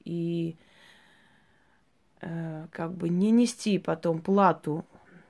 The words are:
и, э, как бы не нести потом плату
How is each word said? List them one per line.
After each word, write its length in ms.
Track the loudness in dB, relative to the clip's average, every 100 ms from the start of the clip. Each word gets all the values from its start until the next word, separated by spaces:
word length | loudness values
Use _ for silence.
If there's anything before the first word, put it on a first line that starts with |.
и, 540 | -8 -4 -2 -2 -4 -6 _ _ -20 -20 _ _ _ _ _ _ _ _ _ _ _ _
э, 480 | -10 -8 -8 -10 -12
как 240 | -10 -8
бы 140 | -6 -2
не 240 | 2 4
нести 480 | 4 4 0 0 0
потом 400 | 0 -2 0 -2
плату 680 | 2 4 4 4 -2 -6 -8 -18 _ -20 _